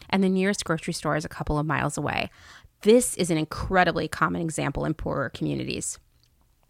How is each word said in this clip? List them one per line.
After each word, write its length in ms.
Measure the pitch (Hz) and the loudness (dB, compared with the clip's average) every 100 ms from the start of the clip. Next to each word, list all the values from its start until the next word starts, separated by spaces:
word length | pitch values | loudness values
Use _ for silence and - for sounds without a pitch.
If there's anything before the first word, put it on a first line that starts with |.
| - | -2
and 160 | 190 | 2
the 60 | 190 | 4
nearest 340 | 190 190 202 | 4 2 0
grocery 300 | - 160 - | -2 -2 -2
store 220 | 170 156 151 | -4 -2 -2
is 100 | 165 | -4
a 20 | |
couple 300 | - - 151 | -8 -2 0
of 80 | 151 | 0
miles 320 | 135 143 147 | 0 0 -2
away. 320 | 143 - - - - - - _ | -4 -2 -4 -10 -20 -20 -20 _
This 340 | 202 240 240 - | 6 6 6 0
is 160 | 175 | 0
an 60 | 156 | 0
incredibly 680 | 156 - - 190 175 160 160 | 0 -6 0 4 4 2 -2
common 340 | - 160 175 | 0 -2 0
example 440 | 165 147 139 143 | -4 -2 -4 -2
in 100 | 147 | -2
poorer 360 | 156 165 143 123 | -4 -4 -2 -4
communities. 680 | - 156 139 127 - - - _ _ _ _ _ _ | -4 -4 -2 -4 -6 -6 -10 _ _ _ _ _ _